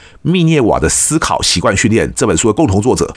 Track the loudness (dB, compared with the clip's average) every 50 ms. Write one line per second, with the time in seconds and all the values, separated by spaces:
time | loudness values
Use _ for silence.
0 | -20 -20 -20 -8 -4 -2 0 2 2 2 2 2 2 2 2 2 0 0 0 -2
1 | -2 -2 -2 -2 -2 -2 -4 -2 -2 -2 -2 0 0 0 0 0 0 2 2 0
2 | 0 -2 -2 -2 -2 0 0 0 0 0 2 2 0 2 0 0 0 0 0 0
3 | -2 -4 -6